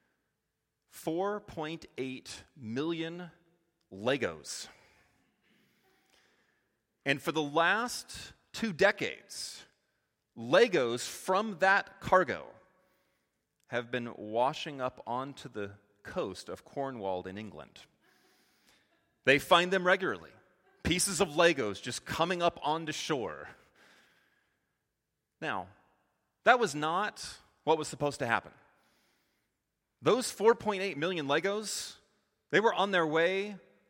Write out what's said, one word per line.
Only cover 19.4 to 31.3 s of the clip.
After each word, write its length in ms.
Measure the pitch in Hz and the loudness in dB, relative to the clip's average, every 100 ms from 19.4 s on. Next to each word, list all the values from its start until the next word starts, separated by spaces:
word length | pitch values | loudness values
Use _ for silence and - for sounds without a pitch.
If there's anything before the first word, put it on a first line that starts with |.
| - 175 180 | 6 6 6
them 140 | 190 180 | 2 4
regularly, 460 | 190 180 95 80 - _ _ _ _ | 2 2 -4 -8 -20 _ _ _ _
pieces 380 | - 175 196 165 | -2 0 0 0
of 80 | 180 | 0
Legos 500 | 147 170 143 107 95 | 6 6 6 0 -4
just 260 | 127 - - | -6 -8 -6
coming 360 | - 170 180 | 0 0 2
up 180 | 170 - | 0 0
onto 280 | 139 160 160 | -2 -2 -2
shore. 580 | - - 147 101 73 73 - _ _ - - _ _ _ _ _ _ _ _ _ _ _ _ _ - | -6 -4 -2 -4 -8 -14 -18 _ _ -20 -20 _ _ _ _ _ _ _ _ _ _ _ _ _ -10
Now, 260 | 160 104 92 - _ _ _ _ _ _ 202 | -6 -4 -6 -16 _ _ _ _ _ _ 4
that 140 | 247 | 6
was 140 | 214 | 4
not 500 | 147 156 170 208 - - - _ _ - | 0 -2 0 -2 -6 -14 -14 _ _ 2
what 120 | 156 | 2
was 100 | 147 | 2
supposed 320 | 127 147 131 | -2 -2 -2
to 60 | 120 | 0
happen. 260 | 113 - - _ _ _ _ _ _ _ _ _ _ _ _ _ _ | 0 -2 -18 _ _ _ _ _ _ _ _ _ _ _ _ _ _
Those 280 | 127 226 240 | 2 2 2
four 240 | - 214 | 2 4
point 300 | 233 208 196 | 4 2 -4
eight 120 | 196 143 | -4 -4
million 320 | 165 180 | -4 -2
Legos, 680 | 139 | 0